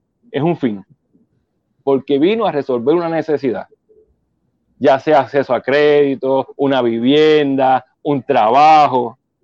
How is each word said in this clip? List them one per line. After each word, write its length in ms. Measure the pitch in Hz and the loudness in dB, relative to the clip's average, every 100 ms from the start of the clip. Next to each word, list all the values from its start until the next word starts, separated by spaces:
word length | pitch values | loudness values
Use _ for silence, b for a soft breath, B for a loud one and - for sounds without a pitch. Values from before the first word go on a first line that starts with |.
| _ _ _ | _ _ _
es 120 | 131 | -4
un 120 | 160 165 | -4 -2
fin, 300 | 123 101 - _ _ _ _ _ _ _ _ _ | -4 -6 -14 _ _ _ _ _ _ _ _ _
porque 360 | - 135 - 139 | -2 -2 -2 0
vino 260 | 170 226 196 | 0 0 -2
a 60 | |
resolver 420 | 147 135 123 117 | -4 -4 -4 -2
una 160 | 170 170 | -2 -2
necesidad, 560 | 165 151 143 135 98 - _ _ _ _ _ _ _ _ _ _ - | -4 -4 -4 -4 -6 -10 _ _ _ _ _ _ _ _ _ _ -2
ya 220 | 139 135 | 0 2
sea 220 | 156 151 | 2 0
acceso 300 | 123 143 135 117 | 0 -2 -2 -4
a 60 | |
crédito, 920 | - 147 147 147 143 131 135 135 127 - | -2 0 2 2 0 -2 -2 -2 -4 -4
una 260 | 139 135 | -2 0
vivienda, 1000 | 120 117 120 147 156 151 143 135 131 127 - _ | -2 -2 0 2 2 2 0 0 0 0 -4 _
un 180 | 156 139 | -6 -4
trabajo, 960 | - 127 110 131 156 156 143 127 120 - _ _ | -2 0 2 4 6 6 4 0 -4 -10 _ _